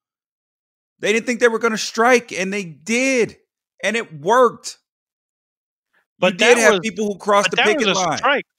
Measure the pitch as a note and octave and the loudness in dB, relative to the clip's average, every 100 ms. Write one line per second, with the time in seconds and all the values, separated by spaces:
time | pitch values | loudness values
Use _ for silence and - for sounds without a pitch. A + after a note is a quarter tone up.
0 | _ _ _ _ _ _ _ _ _ - | _ _ _ _ _ _ _ _ _ -8
1 | F3 A3 A3+ A#3 A#3+ A3 A#3 A3 - - | -4 -2 -2 0 0 0 -4 -4 -6 0
2 | A#3 B3 A#3 - F#3+ G3+ F3 C#3 D#3+ A#3 | 2 2 0 -8 -6 -6 -10 -12 -4 -2
3 | C4 B3+ F#3 - _ _ _ _ F#3+ A3+ | 0 0 -2 -6 _ _ _ _ -6 -6
4 | A3 D#3 D#3 A#3+ A#3+ - - - _ _ | -8 -6 0 4 4 0 -16 -18 _ _
5 | _ _ _ _ _ _ _ _ _ _ | _ _ _ _ _ _ _ _ _ _
6 | _ - F3+ F3+ A3 A#3+ A3 G3 A3 F3+ | _ -4 -2 2 4 6 4 2 -2 -4
7 | G#3 F#3 G3+ G3+ F#3 G3+ B3 D#4 G#3+ F#3 | -6 -4 0 2 2 0 0 2 0 0
8 | F3 C3 B3+ C#4 - | -2 0 0 -2 -4